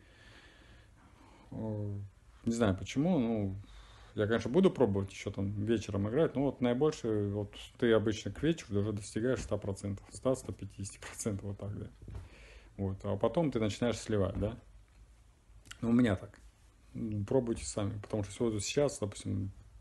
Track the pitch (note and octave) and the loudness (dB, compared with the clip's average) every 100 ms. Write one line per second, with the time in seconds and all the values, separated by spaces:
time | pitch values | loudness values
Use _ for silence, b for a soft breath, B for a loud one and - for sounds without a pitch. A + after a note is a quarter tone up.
0 | b b b b b b b b b b | b b b b b b b b b b
1 | b b b b b - A2 G#2 G#2 G2+ | b b b b b -8 -4 -4 -4 -6
2 | G2+ - - - A2+ A#2 G#2+ F#2 F#2+ C3 | -10 -14 -20 -4 -2 4 4 4 0 0
3 | E3 E3 A#2 A2 G2 G2 B B B B | 4 4 2 0 -2 -4 B B B B
4 | B G#2 G#2 A#2 A2+ F3 F#3+ - A#2 G2 | B -2 2 2 2 4 4 6 4 4
5 | G2 - G#2 G2+ G2+ G#2 G#2+ A2+ - G2+ | -2 -6 -8 -4 -4 -2 0 0 0 -2
6 | G#2 C3 D#3+ B2 C#3 - B2 A#2+ D3+ - | 0 2 2 2 0 2 2 4 2 2
7 | A#2 G#2+ G2+ G#2 G2+ - - - A#2+ A2 | 0 0 0 -2 -4 -8 -18 0 6 6
8 | G#2+ G#2 G2+ - D3+ D#3+ - G2+ G#2+ G#2+ | 4 0 -6 -2 0 0 -2 0 0 -2
9 | - A2+ B2 A#2 - G#2 G#2 F#2+ G#2 G2 | -4 -2 0 -2 -2 -4 -4 -4 -6 -6
10 | - - C3 C3 - - G2 - F#2+ - | -10 -4 -2 -2 -4 -10 -12 -10 -10 -10
11 | - - A#2 F#2+ G2+ G2 G2+ G2+ - - | -14 -6 -4 -4 -6 -8 -8 -8 -10 -14
12 | - B B B B B B - G2 F#2+ | -14 B B B B B B -4 -4 -2
13 | G2+ G2+ A#2 F3 D#3 A#2 G#2+ - A#2+ G#2+ | -4 0 2 2 2 2 0 2 0 0
14 | - G#2+ F#2+ F#2+ G2+ - - - - - | 0 2 2 0 -2 -4 -14 -20 -20 -20
15 | - - - _ - - - - A#2 A#2+ | -20 -20 -20 _ -20 -20 -20 -6 2 4
16 | A#2+ G2 G#2 - - - - - - B2 | 6 2 -4 -18 -20 -20 -20 -20 -14 -8
17 | A2+ G#2+ G2+ C3 A#2 G#2+ - - G2+ G#2+ | -4 -2 2 2 2 -2 -4 -2 -2 -4
18 | - A2 G2 - A#2+ G#2+ - D3 C#3+ - | -4 -4 -4 -2 0 0 0 2 2 0
19 | G#2 - G#2 G2+ G2 - - - | -6 -6 -4 -4 -4 -8 -20 -20